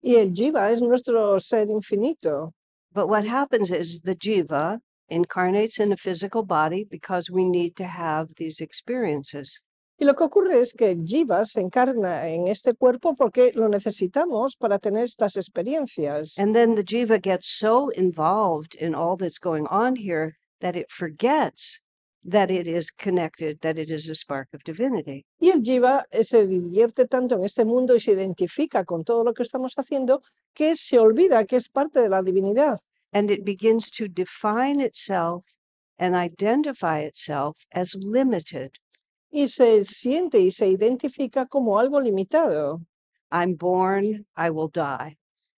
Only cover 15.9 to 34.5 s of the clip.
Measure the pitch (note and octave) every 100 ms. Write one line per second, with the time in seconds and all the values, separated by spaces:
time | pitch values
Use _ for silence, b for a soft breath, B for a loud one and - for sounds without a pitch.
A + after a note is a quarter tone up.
15.9 | - D3 D3 D#3 - G3+ A3 A#3 A3 F#3
16.9 | A3+ A#3+ A3 F#3+ F3+ - - G#3+ A#3 C#4
17.9 | - F#3 D#3+ D#3 G3+ G#3 D#3+ D#3+ - E3
18.9 | D3+ E3 F#3 F#3 - F3+ D#3+ D3+ F#3+ A#3+
19.9 | B3+ G3+ E3 D#3+ D#3+ _ _ F3+ F3 -
20.9 | - F3 D3+ A#3 D4+ G#3 - - - _
21.9 | _ _ _ - G3+ F#3+ F#3 E3+ E3+ D#3+
22.9 | _ G#3 F3+ D#3+ - D#3+ D3+ D#3+ D#3+ D#3
23.9 | D#3+ D#3 D#3 - C#3 C3 C#3+ - D#3+ B3+
24.9 | A#3 C#3+ C#3 _ _ E4+ F4+ A3+ B3+ B3
25.9 | C4 - - A3 A#3+ G3 F#3 F3 F#3 A3+
26.9 | A3+ B3 B3+ B3+ A#3 G3 - A3 A#3+ B3+
27.9 | A#3+ - F#3+ F#3+ F3 F3+ - D#4 A#3+ F3+
28.9 | E3+ D#3+ A#3 A#3 A3+ A#3+ C4 B3+ - C4
29.9 | C#4 C4 C4+ _ _ _ - D4+ E4 -
30.9 | B3 A3 A3+ F#4 B3 G#3 B3+ - - C#4+
31.9 | - A3+ F#3+ F#3+ F#3 F#3+ G#3+ D4 G#3+ _
32.9 | _ _ G3+ G3+ G3+ G3 G3 A3 A3+ A3
33.9 | - G#3+ F3 F#3 - F#3